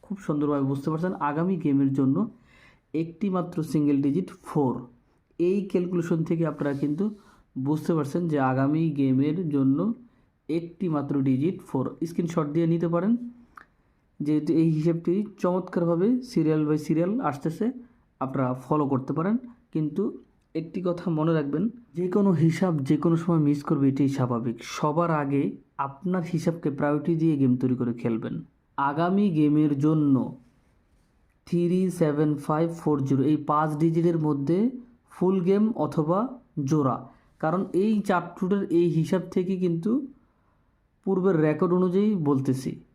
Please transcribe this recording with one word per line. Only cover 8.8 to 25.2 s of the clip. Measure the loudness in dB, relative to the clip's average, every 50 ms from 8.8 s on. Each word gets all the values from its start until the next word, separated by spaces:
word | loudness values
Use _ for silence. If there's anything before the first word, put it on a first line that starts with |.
| 0 0 0 0
গেমের | 2 2 2 2 2 0 0 -2 -4 -2 0
জন্য | 2 2 2 2 2 0 -2 -2 -6 -10 -20 _ _ _ _ _ _ _ -4
একটি | -4 -4 -4 -6 -8 _ -4 -2 -2
মাত্র | -2 -2 -2 -2 0 2 2
ডিজিট | 2 2 0 -2 -2 -4 -12
ফোর। | -4 -4 -2 -2 -2 -4 -6 -8 -6
স্ক্রিনশট | -4 -4 -4 -2 0 -2 -2 0 0
দিয়ে | 0 2 2 2
নিতে | 0 0 0 -2
পারেন, | 0 2 0 0 0 -2 -10 -16 -18 -20 _ _ -20 -20 _ _ _ _ _ _ _ _ _ _ _
যেহেতু | -2 0 0 0 0 2 2 2
এই | 4 4 2
হিসেবটি | 2 2 0 0 0 0 -2 0 0 -2 -6 -8 -4
চমৎকারভাবে | -2 0 0 0 -4 -2 -2 -2 0 2 2 2 2 2 2 0 -2 -2
serial | -2 0 2 2 2 2 2 2
by | 0 -2 0
serial | -2 0 0 0 0 -2 -2 -2 -2
আসতেছে, | -4 -2 -6 -6 -4 -2 -4 -4 -4 -6 -16 _ _ _ _ _ _ _
আপনারা | -6 -4 -2 -2 -2 -2 -2 -6 -2
ফলো | -2 0 0 2 2
করতে | 0 -2 -2 -2 -4
পারেন। | -2 0 0 -2 -2 -4 -8 -20 _ _ _ -4
কিন্তু | -4 -4 -2 -2 -2 -4 -4 -4 -10 -20 _ _ _ _ _ _
একটি | -8 -8 -6 -10 -4 -4
কথা | -4 -4 -2 -4 -2 -2 0
মনে | 2 2 2
রাখবেন, | 0 0 -2 -2 -2 -2 -2 -4 -8 -20 _ -6
যে | -4 -4 0 2
কোনো | 2 4 4 4 4 4
হিসাব | 4 4 2 0 0 0 0 0 0
যে | 0 2 2
কোনো | 2 2 2
সময় | 2 2 2 4 4
মিস | 2 2 0 0 -2
করবে, | 0 2 2 2
এটাই | 2 2 2 2 2
স্বাভাবিক। | 0 0 0 0 -2 -2 -4 -6 -6 -10 -12 -8
সবার | -4 -2 0 0 0 0 2 0 0